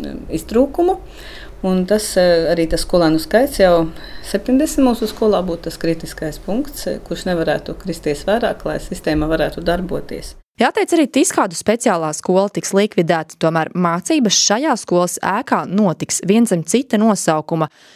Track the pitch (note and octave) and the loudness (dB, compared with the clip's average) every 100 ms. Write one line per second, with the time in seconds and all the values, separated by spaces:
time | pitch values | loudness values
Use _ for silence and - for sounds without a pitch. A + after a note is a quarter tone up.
0 | C#3+ - - D#3+ - A3+ C#4 - F4 F#4+ | -10 -10 -8 -8 0 2 2 2 0 -2
1 | - - - - - - F#3+ F#3 F3+ G#3+ | -8 -18 -18 -16 -18 -6 -2 0 2 0
2 | G#3 F#3 F3+ E3+ D#3 E3+ E3 E3 - F3+ | 0 2 4 4 2 0 0 -2 0 2
3 | D#3+ D#3+ - G#3+ C#4 - F#3 E3+ E3 - | 4 2 2 2 2 4 4 4 2 -6
4 | - - - - - C4 D#4 - C4 A#3 | -14 -12 -6 -4 2 2 2 2 2 2
5 | G#3+ - A3 F#3+ F3+ E3+ E3 - E3 E3 | -4 0 2 2 0 -4 -8 -4 -2 -2
6 | - - D#3+ - - A3 D4 - - - | -6 -8 -8 -8 -4 -4 -4 -8 -8 -8
7 | - E3 F#3 F3 D3+ D3 - C#3+ F#3 E3 | -8 -6 -4 -2 0 -2 -6 -10 -8 -6
8 | D3+ D3 - A3+ A3+ - D3+ D3+ - F#3 | -4 -4 -2 0 -2 -4 -6 -8 -8 -6
9 | D#3+ D3+ D3+ D#3+ D3 - E3+ F3 F#3 D3+ | -2 -2 0 0 -2 -2 -2 -2 -2 -6
10 | - - - - _ - C4 G#4+ F#4+ E4 | -8 -12 -14 -18 _ -2 0 0 2 2
11 | C#4+ C4 - - G#3+ E3+ - A3+ A#3+ F3 | 2 2 2 0 -2 -2 0 2 2 0
12 | D#3 D3+ - F#3 G3 F3 - G3 G#3 - | -2 -4 0 2 2 -2 -2 0 2 2
13 | E3+ E3 D#3 - E3 E3 D#3 F3+ F3 E3+ | 2 0 -4 -2 0 0 -2 0 0 0
14 | - D#4+ G#3+ - - G#3+ D#4 A3+ - F3 | 0 2 4 2 2 2 0 -2 0 0
15 | F3+ - - G3+ A3+ G3+ D3 G3 G3 D3 | 0 -2 -2 -2 0 -2 0 2 2 0
16 | D#3+ - E3+ A3 A#3 F3 D#3 A#3 C4+ G#3 | -4 -2 2 4 4 2 2 0 2 2
17 | A3+ G3 - D#3 - E3 D#3 _ - | 2 2 2 2 0 -2 -2 _ -20